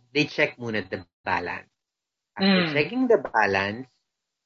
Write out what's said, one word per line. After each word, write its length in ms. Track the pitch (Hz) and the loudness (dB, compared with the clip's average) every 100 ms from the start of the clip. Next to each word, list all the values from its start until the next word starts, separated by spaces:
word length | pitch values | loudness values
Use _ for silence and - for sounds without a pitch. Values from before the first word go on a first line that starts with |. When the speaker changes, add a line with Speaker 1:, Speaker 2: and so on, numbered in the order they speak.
| _ | _
Speaker 1:
they 160 | - 151 | -2 -2
check 320 | - 147 - | 0 -2 -2
muna 240 | 120 107 101 | -6 -6 -6
the 180 | 98 92 _ - | -8 -10 _ -4
balance. 480 | 90 87 92 - _ _ _ _ _ _ - | -4 -4 -10 -14 _ _ _ _ _ _ -2
After 260 | 196 190 | 2 4
Speaker 2:
Mm. 80 | 165 | 2
Speaker 1:
checking 380 | 147 156 240 254 | 0 0 0 2
the 100 | 214 | 2
balance, 720 | - 113 101 98 98 110 131 _ _ _ _ _ | 2 0 2 2 -2 -6 -12 _ _ _ _ _